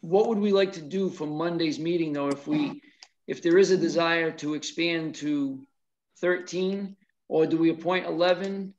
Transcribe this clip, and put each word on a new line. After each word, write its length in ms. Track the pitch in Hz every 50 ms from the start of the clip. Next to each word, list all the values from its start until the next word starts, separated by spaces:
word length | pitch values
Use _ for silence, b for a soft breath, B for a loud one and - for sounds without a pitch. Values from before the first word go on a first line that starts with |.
what 260 | - 165 170 202 220 233
would 100 | 226 202
we 140 | 202 208
like 220 | 196 196 196 190 190
to 80 | 175
do 280 | 156 143 151 190 190 185
for 160 | - - 156
Monday's 540 | 151 151 151 165 175 170 170 170 156 139 123
meeting 340 | 156 165 175 175 165 156 147
though, 140 | 143 143 139
if 180 | 139 139 -
we, 360 | - 151 151 147 135 - - B B B B B B B _ _
if 160 | - - -
there 160 | - 170 170 190
is 140 | 196 175
a 60 | 190 180
desire 540 | 160 165 151 165 170 165 170 165 165 160
to 220 | 151 160 - 147 151
expand 640 | 147 - - - - 165 170 170 165 160 156 -
to 500 | - 143 151 147 143 139 135 135 131 135 _ _ _ _ _ _ _ _ _ _ _
thirteen, 800 | - 175 180 180 - - 165 175 185 185 196 196 202 190 - _ _ _ _ _ _ _
or 180 | - 156 160 -
do 100 | 165 160
we 140 | 165 165
appoint 340 | 160 160 - 170 185 185 -
eleven 680 | 170 165 160 175 180 180 175 196 196 196 196 196 190 -